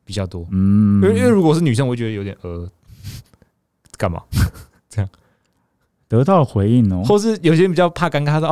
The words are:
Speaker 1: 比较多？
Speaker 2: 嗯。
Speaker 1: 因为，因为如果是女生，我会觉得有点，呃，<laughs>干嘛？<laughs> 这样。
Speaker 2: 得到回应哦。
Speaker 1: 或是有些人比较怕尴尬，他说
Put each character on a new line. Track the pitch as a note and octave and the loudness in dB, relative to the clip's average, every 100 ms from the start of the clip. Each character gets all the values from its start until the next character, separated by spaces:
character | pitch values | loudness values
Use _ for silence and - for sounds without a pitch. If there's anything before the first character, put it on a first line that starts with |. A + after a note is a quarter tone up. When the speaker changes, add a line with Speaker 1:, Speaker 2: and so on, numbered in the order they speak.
Speaker 1:
比 | - | -14
较 | G2+ F#2+ | -8 -8
多？ | F2+ E2+ | -10 -6
Speaker 2:
嗯。 | F#2+ G2 G2+ G#2 G2+ | 0 2 4 4 4
Speaker 1:
因 | F#3+ | 2
为， | A3+ | 2
因 | |
为 | B3 | 2
如 | G#3 | 2
果 | D#3+ | 2
是 | C#3+ | 2
女 | E3 | 0
生， | A2 C3+ | 0 -2
我 | |
会 | B2 | -4
觉 | |
得 | A2+ | -6
有 | G#2 | -8
点， | G2+ F#2+ | -10 -10
呃， | F2+ E2+ F2 - _ - - - - | -12 -12 -12 -16 _ -20 -18 -18 -20
<laughs> | _ _ _ _ _ _ - | _ _ _ _ _ _ -8
干 | G2 | -6
嘛？ | E2+ - - - - | -6 -6 -2 -2 -4
<laughs> | - _ _ | -20 _ _
这 | - | -8
样。 | F#2+ _ _ _ _ _ _ _ _ _ - | -8 _ _ _ _ _ _ _ _ _ -4
Speaker 2:
得 | A2+ | 0
到 | C#3+ F#3+ | 2 2
回 | C3+ G#2+ G2+ | 2 0 2
应 | B2 G#2+ | 2 2
哦。 | F2+ | 0
Speaker 1:
或 | G#2 G#3 | 0 0
是 | A3 A3 | 0 0
有 | D#3 D#3+ | 2 2
些 | |
人 | F#3+ | 2
比 | E3 | 2
较 | F3 | 0
怕 | E3+ E3+ | 0 -4
尴 | D3 | -2
尬， | D3 | -2
他 | D#3 | -2
说 | D#3 | 2